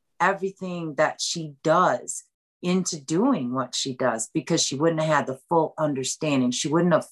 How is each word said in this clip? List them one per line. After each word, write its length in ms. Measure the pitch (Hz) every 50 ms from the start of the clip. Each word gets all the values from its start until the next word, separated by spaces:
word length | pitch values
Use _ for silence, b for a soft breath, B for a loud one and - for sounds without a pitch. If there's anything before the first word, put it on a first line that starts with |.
| _ _ _ -
everything 720 | 175 185 196 165 185 190 190 - 190 180 175 170 165 160 143
that 260 | - 156 - - -
she 340 | - - - 170 160 151 139 _
does 600 | - 156 156 180 180 156 127 120 - - - - - _ _ _ _ _ _ -
into 360 | - 175 180 190 180 - - 151
doing 520 | 135 - 156 175 233 277 254 165 127 120
what 220 | 127 131 123 - -
she 200 | - - 139 127
does 340 | - 135 123 113 113 - -
because 300 | - 160 139 - 170 156
she 120 | - - 143
wouldn't 260 | 135 160 165 160 156
have 80 | 156 156 151
had 120 | 143 120
the 120 | 135 135 - _ -
full 260 | 170 165 156 - - -
understanding. 720 | 156 147 143 131 127 - - - 160 151 143 131 127 123
She 180 | 123 - - 147
wouldn't 260 | 147 170 170 180 160
have 120 | 143 - -